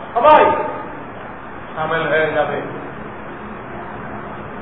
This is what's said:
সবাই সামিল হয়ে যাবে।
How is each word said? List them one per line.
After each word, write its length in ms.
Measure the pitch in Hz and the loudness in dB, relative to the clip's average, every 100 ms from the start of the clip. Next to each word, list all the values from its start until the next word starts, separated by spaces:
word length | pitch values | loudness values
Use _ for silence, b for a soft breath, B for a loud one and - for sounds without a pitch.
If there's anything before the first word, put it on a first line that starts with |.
| - | -4
সবাই 360 | - 285 302 - - - - - - - - - - - - - | 6 10 10 8 4 -2 -6 -10 -10 -12 -12 -12 -12 -12 -12 -10
সামিল 360 | - 156 165 151 | -4 0 0 4
হয়ে 200 | 151 156 | 4 4
যাবে। 280 | 151 147 - - - - - - - - - - - - - 339 - - - - - - - | 2 0 -2 -4 -8 -10 -10 -12 -12 -12 -10 -10 -12 -10 -10 -10 -10 -10 -10 -10 -10 -10 -10